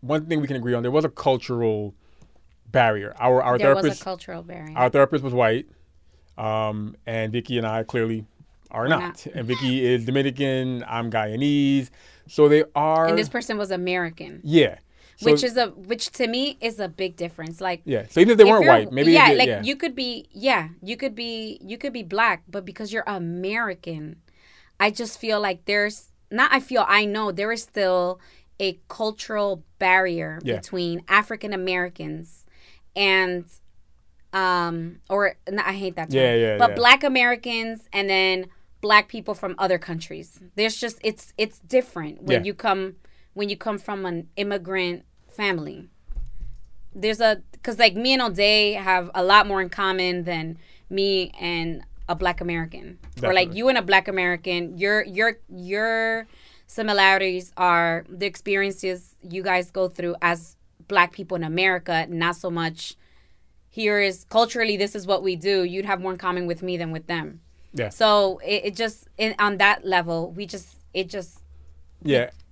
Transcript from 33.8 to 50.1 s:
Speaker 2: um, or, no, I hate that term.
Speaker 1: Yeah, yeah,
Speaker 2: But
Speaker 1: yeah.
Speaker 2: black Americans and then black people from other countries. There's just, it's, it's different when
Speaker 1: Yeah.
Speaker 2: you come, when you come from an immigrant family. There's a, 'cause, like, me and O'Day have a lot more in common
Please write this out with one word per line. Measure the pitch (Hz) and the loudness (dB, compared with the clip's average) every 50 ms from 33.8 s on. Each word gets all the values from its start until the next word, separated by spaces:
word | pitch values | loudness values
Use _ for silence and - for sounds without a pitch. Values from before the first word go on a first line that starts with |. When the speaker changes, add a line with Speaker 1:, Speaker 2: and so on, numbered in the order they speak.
| - _ - _ _ - _ _ - _ - | -20 _ -20 _ _ -20 _ _ -20 _ -4
Speaker 2:
um, | 190 190 185 180 175 175 170 170 165 165 170 175 - - - | -2 0 2 2 2 0 -2 -4 -6 -8 -10 -12 -16 -6 -2
or, | 196 202 202 190 - - - - | 0 2 2 2 0 -2 -10 -6
no, | 196 208 - | -4 -2 -2
I | 180 190 | -2 -4
hate | 196 196 185 165 | -4 -6 -6 -6
that | 175 160 160 | -6 -8 0
term. | 139 135 | 2 4
Speaker 1:
Yeah, | 131 123 117 | 4 6 6
yeah, | 117 117 110 107 104 | 4 4 2 4 4
Speaker 2:
But | - 110 | 4 4
Speaker 1:
yeah. | 101 | 4
Speaker 2:
black | - 240 240 262 269 294 | 4 8 8 8 8 6
Americans | 285 262 254 247 247 247 233 - 247 240 226 226 226 226 220 - - | 0 2 2 2 2 0 0 -4 -6 -6 -6 -6 -6 -8 -10 -14 -8
and | - 202 196 196 | -4 -4 0 2
then | 190 190 190 190 185 185 185 180 - - - _ - - | 2 2 2 2 0 -2 -4 -8 -14 -20 -20 _ -18 -8
black | - 208 214 208 208 - | 0 4 4 4 4 4
people | - 226 - - 208 | -6 -10 -8 -8 -8
from | - - 185 180 - | -6 -6 -8 -4 -2
other | 196 185 185 175 | 0 0 0 0
countries. | - - 170 165 165 - 156 156 165 170 - - 190 180 _ | -2 -6 -10 -10 -10 -12 -14 -16 -16 -18 -20 -20 -20 -16 _
There's | 208 214 226 220 - | -2 -2 -2 -2 -4
just, | - 233 220 - - | -6 -8 -8 -4 -6
it's, | 220 214 - - - - - | -6 -6 -6 -12 -14 -6 -6
it's | 214 220 - - | -6 -6 -6 -14
different | - - 254 254 247 - - 175 160 151 - - | -10 0 2 2 2 2 -6 -8 -8 -8 -10 -10
when | - 147 131 - | 0 2 2 2
Speaker 1:
Yeah. | 175 | 2
Speaker 2:
you | 202 196 | 0 -6
come, | - - 226 190 190 190 190 180 - - - - - - _ _ | -4 -2 0 0 0 -2 -6 -10 -14 -20 -20 -20 -20 -20 _ _
when | 196 208 202 | -6 -4 -4
you | 208 - | -6 -6
come | - 233 208 196 | -6 -6 -6 -6
from | - - 208 196 190 | -6 -8 -8 -6 -6
an | 180 175 170 165 - - | -6 -6 -6 -8 -10 -8
immigrant | - 202 202 202 196 170 175 190 190 180 175 175 - - _ _ _ _ _ | -6 -4 -4 -4 -6 -6 -4 -4 -2 -2 -2 -4 -6 -12 _ _ _ _ _
family. | - - 208 202 185 170 151 147 - - - - _ - _ - - - - - - - - - - - - - - - - - - | -8 -4 -2 -2 -2 -2 -4 -8 -12 -14 -18 -20 _ -20 _ -10 -8 -6 -6 -6 -6 -8 -8 -8 -10 -10 -12 -16 -14 -14 -14 -14 -10
There's | 202 185 214 220 214 | -4 -4 -4 0 2
a, | 233 220 214 202 - - - - | 2 2 2 2 -4 -14 -18 -12
'cause, | - - 233 208 | -8 -8 2 4
like, | 240 220 175 | 4 4 4
me | 202 233 262 269 | 4 2 2 2
and | 262 | 2
O'Day | 247 226 180 175 202 208 214 214 208 208 208 | 2 0 0 2 4 4 6 6 4 2 0
have | 196 190 190 185 185 180 175 - | -2 0 2 2 2 0 -2 -2
a | 185 180 | 0 4
lot | 185 196 208 202 | 8 8 8 8
more | 208 196 190 | 8 2 -2
in | 185 175 | -2 -4
common | - - 196 190 185 185 180 180 | -4 -2 -2 0 0 0 0 0